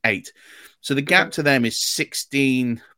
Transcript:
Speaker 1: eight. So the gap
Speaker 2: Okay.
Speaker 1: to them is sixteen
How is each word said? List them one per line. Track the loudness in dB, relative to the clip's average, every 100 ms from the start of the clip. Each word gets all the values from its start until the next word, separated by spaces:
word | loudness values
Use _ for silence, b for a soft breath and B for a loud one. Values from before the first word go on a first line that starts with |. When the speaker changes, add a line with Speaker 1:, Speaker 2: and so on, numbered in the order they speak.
| -2
Speaker 1:
eight. | -2 -6 B B B B B
So | -4
the | -2
gap | 2 2 2
Speaker 2:
Okay. |
Speaker 1:
to | 0
them | 2 2
is | 2 -2
sixteen | -4 -4 -4 -8 -4 0 2 2 0 -4 b